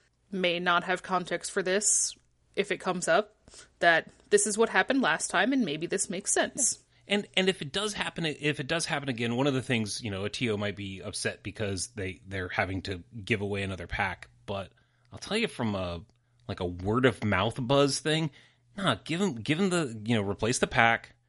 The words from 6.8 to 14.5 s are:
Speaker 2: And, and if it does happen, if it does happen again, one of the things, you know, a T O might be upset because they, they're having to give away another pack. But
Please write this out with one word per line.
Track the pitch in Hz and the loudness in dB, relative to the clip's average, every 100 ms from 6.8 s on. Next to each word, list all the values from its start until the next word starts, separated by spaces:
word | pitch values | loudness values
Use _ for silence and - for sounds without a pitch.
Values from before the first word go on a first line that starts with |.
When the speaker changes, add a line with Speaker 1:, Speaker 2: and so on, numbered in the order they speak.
| _ _ - | _ _ -2
Speaker 2:
And, | 208 196 - | -2 0 2
and | 190 | 2
if | 180 | 0
it | 147 | -6
does | 196 214 | -4 -4
happen, | 202 180 - 165 | -4 -6 -4 -4
if | 139 147 147 | -2 -2 -2
it | 131 | -2
does | 165 - | -2 -2
happen | 151 139 | -4 -2
again, | 113 120 120 | -2 0 2
one | 143 | 2
of | |
the | 131 | 0
things, | 113 120 104 - | 0 0 0 -4
you | 117 | -6
know, | 95 | -4
a | 104 | -6
T | - 120 | -2 -2
O | 104 | 0
might | 104 95 | -2 -6
be | 98 95 | -10 -10
upset | 101 - 113 95 | -10 -6 -6 -6
because | 104 - 104 95 - - | -12 -6 -4 -4 -6 -6
they, | 92 92 95 | -8 -8 -10
they're | 98 92 | -8 -4
having | - 95 95 | -2 -2 -4
to | 95 92 - 113 | -6 -10 -10 -14
give | 95 110 | -4 -2
away | 101 98 | -2 -4
another | 98 92 85 | -4 -6 -8
pack. | - 98 87 - _ | -4 -4 -4 -14 _
But | - | -10